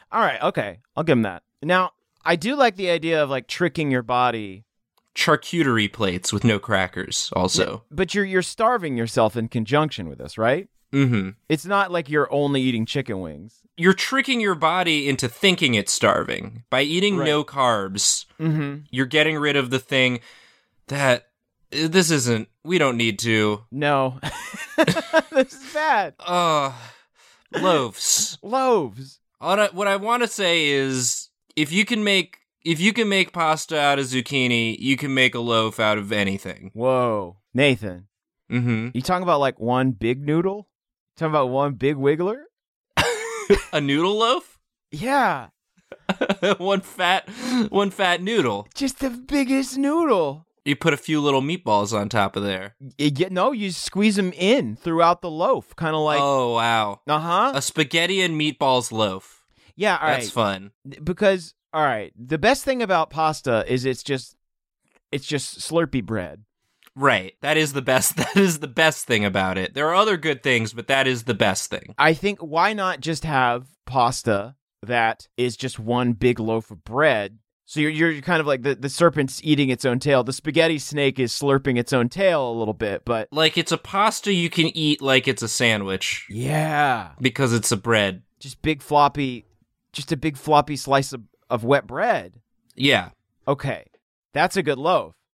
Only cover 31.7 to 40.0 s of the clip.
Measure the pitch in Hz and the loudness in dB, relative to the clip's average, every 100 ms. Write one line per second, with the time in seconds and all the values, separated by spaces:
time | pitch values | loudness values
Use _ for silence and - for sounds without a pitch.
31.7 | 180 214 226 208 190 170 - _ _ 165 | 0 0 0 2 0 -2 -10 _ _ -4
32.7 | 160 196 220 208 196 175 175 160 156 - | 0 2 2 2 2 0 0 0 0 -2
33.7 | 156 143 139 131 131 120 139 127 117 113 | 0 2 2 0 -4 -2 0 2 2 0
34.7 | 110 131 131 143 131 127 120 117 113 110 | -2 -2 -2 0 2 2 2 0 2 2
35.7 | 110 107 104 101 104 98 98 92 - 92 | 0 0 0 -2 -2 -2 -4 -10 -14 -14
36.7 | 110 127 127 123 107 87 92 _ 120 143 | -4 0 0 0 -2 -8 -16 _ 2 2
37.7 | 120 107 90 98 _ _ _ - 120 120 | 2 -4 -12 -20 _ _ _ -6 -2 0
38.7 | 110 120 123 127 180 180 147 135 - 113 | -2 -4 -6 -2 -2 0 2 2 -2 -2
39.7 | 127 131 104 | 0 0 0